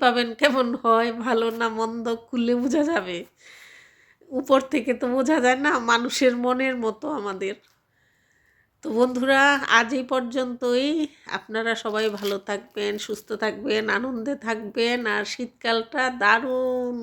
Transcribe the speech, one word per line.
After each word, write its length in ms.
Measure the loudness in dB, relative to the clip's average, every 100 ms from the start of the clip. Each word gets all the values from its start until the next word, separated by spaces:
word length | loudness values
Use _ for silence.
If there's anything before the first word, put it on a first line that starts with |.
পাবেন 260 | 2 2 0 2
কেমন 260 | 2 4 0 0
হয়, 280 | 4 4 4 -2 -2
ভালো 200 | 0 0 0
না 60 | -2 0
মন্দ 280 | -4 -4 -4 -6 -4
খুলে 280 | -2 0 2
বোঝা 220 | 2 2 2
যাবে। 280 | 0 -2 -6 -10 _ -20 -20 -20 -20 -20 _ _ _ -8
উপর 300 | -6 2 2 2
থেকে 200 | -2 -2 -2
তো 60 | 0
বোঝা 240 | 0 2 2
যায় 160 | 4 2 0
না, 60 | 0 2
মানুষের 440 | 2 0 2 2 2
মনের 320 | 0 0 -2 -2
মতো 220 | -4 -4 -6 -6
আমাদের। 360 | -6 -6 -6 -8 _ _ _ _ _ _ _ _ _ _ _ _
তো 40 | -4 2
বন্ধুরা, 440 | 2 2 2 4 4 4 4 2
আজ 100 | 4 -2
এই 60 | -2
পর্যন্তই। 760 | -2 -2 -2 -4 -4 -2 0 2 0 -4 -8 -10 -10
আপনারা 360 | -6 -4 -2 -2
সবাই 220 | -2 -2 0 -2
ভালো 180 | -4 -4 -4
থাকবেন, 440 | -6 -6 -6 -4 -4 -6
সুস্থ 220 | -10 -8 -4
থাকবেন, 420 | -4 -4 -2 0 0 0
আনন্দে 380 | -2 -4 -4 -4 -4
থাকবেন, 520 | -4 -4 -2 0 0 0
আর 80 | -2 -2
শীতকালটা 720 | -6 -8 -6 -2 -2 -2 -2 -2 2
দারুণ 760 | 2 4 2 -2 0 -2 -2 -4